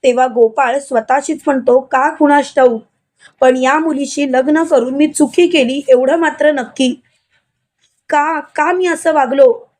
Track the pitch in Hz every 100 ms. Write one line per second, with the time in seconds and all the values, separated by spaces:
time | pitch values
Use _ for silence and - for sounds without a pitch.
0 | 269 240 254 226 226 226 262 269 277 240
1 | 220 262 277 320 - 269 247 247 262 262
2 | 285 311 294 285 277 - 254 226 _ _
3 | _ _ _ _ 254 254 262 302 320 277
4 | 277 - 285 254 262 302 330 285 247 269
5 | 302 - 285 - 349 339 247 277 277 254
6 | 262 330 320 302 294 285 233 - 254 -
7 | _ _ _ _ _ _ _ _ _ _
8 | _ 294 302 311 285 - 302 359 359 320
9 | 330 302 262 277 262 233 - _